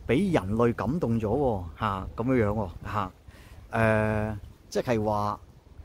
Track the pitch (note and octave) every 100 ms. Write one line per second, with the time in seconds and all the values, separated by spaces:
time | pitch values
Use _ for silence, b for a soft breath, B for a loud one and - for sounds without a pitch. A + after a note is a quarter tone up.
0 | - B2+ G3 D3 F#2 A2 A#2+ - G#2 E3
1 | C3+ A#2 G#2+ B2+ C3+ G2+ E2+ - G#2+ F#2+
2 | F#2+ - A#2+ C3 G#2 G#2+ F#2 - G#2 G#2+
3 | F#2 - - B B B B A2+ A2 A2
4 | G#2+ G#2+ G#2+ G#2+ - - - G3+ B2+ A#2
5 | G#2+ G#2 G#2 G#2 - - - -